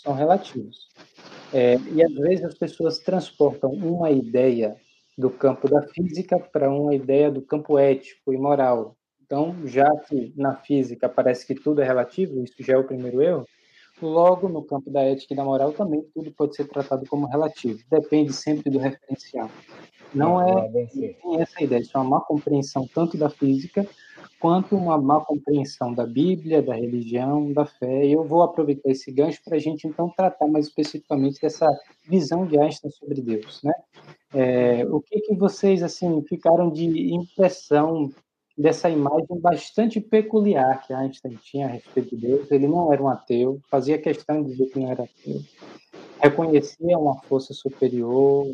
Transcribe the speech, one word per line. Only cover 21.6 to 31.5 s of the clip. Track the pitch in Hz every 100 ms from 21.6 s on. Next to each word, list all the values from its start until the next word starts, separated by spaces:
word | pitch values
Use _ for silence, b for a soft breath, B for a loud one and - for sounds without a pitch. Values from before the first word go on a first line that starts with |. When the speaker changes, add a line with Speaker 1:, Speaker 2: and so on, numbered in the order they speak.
Speaker 1:
ideia, | 143 123
isso | 123 139
é |
uma | 131 156
má |
compreensão | - 151 - 143 139 139 127
tanto | - 117 -
da | 147
física | - 139 135 156 - 202 B B B B _
quanto | 165 180 196 196
uma | 175 156
má | 139 151
compreensão | - 147 - 147 135 - 123
da | 120 117
Bíblia, | 120 170 180 156 156
da | 123 117
religião, | 120 120 113 120 131 147 147
da | 143 147
fé. | - 127 131 143
E |
eu | 151
vou | 156 165
aproveitar | 170 170 147 139 135
esse | 135 -
gancho | 131 160 -
pra | - 156
gente, | 156 - 160
então, | 151 170 -
tratar | 190 - 151
mais | 151 147
especificamente | - 147 151 - 143 135 139
dessa | 156